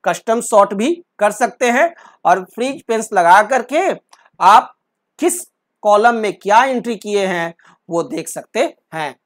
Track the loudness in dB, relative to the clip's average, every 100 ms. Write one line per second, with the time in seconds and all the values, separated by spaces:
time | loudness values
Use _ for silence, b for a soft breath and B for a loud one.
0 | -4 -6 -4 -4 0 2 2 0 -4 -4
1 | _ -4 -4 -2 -6 -2 -2 0 -2 -4
2 | b b 0 0 -2 -8 -8 -8 -6 -6
3 | -2 0 4 4 4 -2 -2 -2 -2 -6
4 | _ b b _ 6 6 4 _ _ _
5 | _ _ -4 -4 -12 _ _ _ 2 4
6 | 4 0 -6 -6 2 2 2 -2 -6 -10
7 | -4 -4 -2 -4 -6 -10 b b -6 -6
8 | -4 -8 -10 -14 -8 -4 -4 -4 _ -10
9 | -10 -12